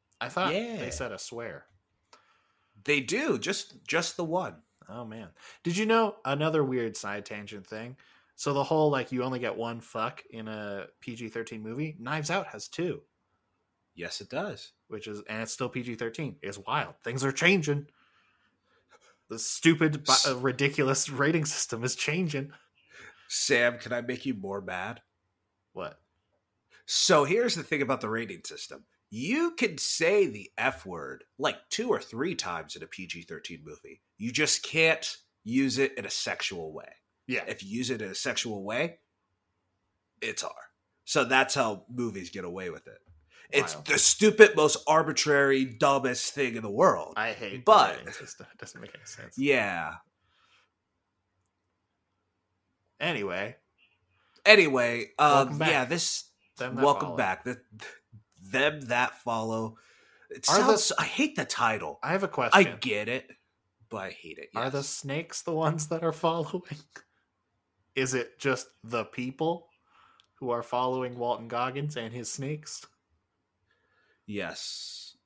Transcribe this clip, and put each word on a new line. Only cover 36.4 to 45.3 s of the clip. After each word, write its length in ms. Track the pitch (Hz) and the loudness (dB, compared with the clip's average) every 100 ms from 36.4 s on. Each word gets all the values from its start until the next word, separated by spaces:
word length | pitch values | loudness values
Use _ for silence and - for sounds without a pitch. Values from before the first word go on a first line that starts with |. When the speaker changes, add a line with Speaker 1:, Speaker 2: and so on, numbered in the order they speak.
| - 92 80 | -6 -6 -10
Speaker 2:
way. 160 | 76 - - _ _ - | -12 -16 -20 _ _ -6
Speaker 1:
Yeah. 160 | 123 - | -6 -4
Speaker 2:
If 160 | - | -10
you 80 | 98 | -8
use 200 | 113 127 | -6 -4
it 120 | 117 | -4
in 80 | 104 | -6
a 40 | |
sexual 500 | 92 135 113 120 104 | -6 -4 -4 -4 -6
way, 340 | 98 117 165 165 _ _ _ _ _ _ _ _ _ _ _ - | -4 -4 -4 -6 _ _ _ _ _ _ _ _ _ _ _ -10
it's 220 | 113 - | -8 -6
R. 80 | - - - _ _ _ | -8 -10 -20 _ _ _
So 200 | - 151 | -2 0
that's 300 | 123 131 131 | 4 4 4
how 300 | 139 117 101 - | 2 0 -2 -8
movies 420 | 123 120 98 87 | -4 -4 -4 -10
get 140 | 101 | -10
away 260 | 90 92 90 | -8 -8 -8
with 160 | 76 - | -10 -14
it. 100 | 53 _ - _ - - | -20 _ -20 _ -20 -2
It's 220 | 139 104 | 2 2
Speaker 1:
Wild. 120 | 151 - | -2 0
Speaker 2:
the 120 | 147 | 6
stupid, 580 | - - 214 208 214 165 | 6 8 8 10 10 10
most 220 | 151 - - | 4 4 4
arbitrary, 760 | 156 151 147 151 | 4 4 0 4